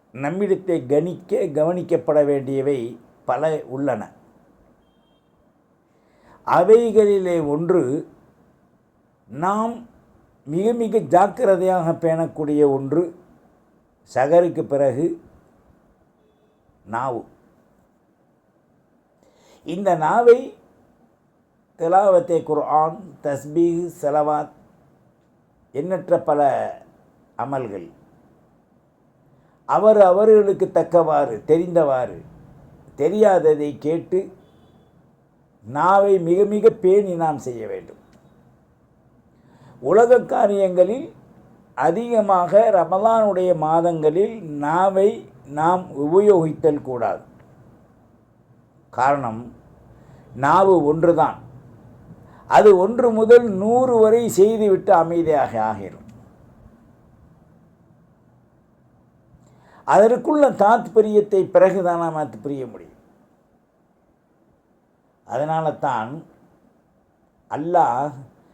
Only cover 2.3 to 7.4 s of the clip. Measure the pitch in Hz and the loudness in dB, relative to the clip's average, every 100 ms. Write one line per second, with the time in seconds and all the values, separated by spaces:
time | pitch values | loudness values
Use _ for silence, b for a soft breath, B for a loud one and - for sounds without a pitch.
2.3 | 139 135 135 135 135 117 117 _ _ - | -2 -4 -6 -4 -4 -6 -14 _ _ -6
3.3 | 127 160 151 - 131 139 113 - _ _ | -4 -4 -6 -8 -8 -6 -6 -8 _ _
4.3 | _ _ _ _ _ _ _ _ _ _ | _ _ _ _ _ _ _ _ _ _
5.3 | _ _ _ _ _ _ _ b b b | _ _ _ _ _ _ _ b b b
6.3 | b - 143 180 226 233 208 208 196 185 | b -2 0 6 4 4 2 2 2 0
7.3 | 170 | -2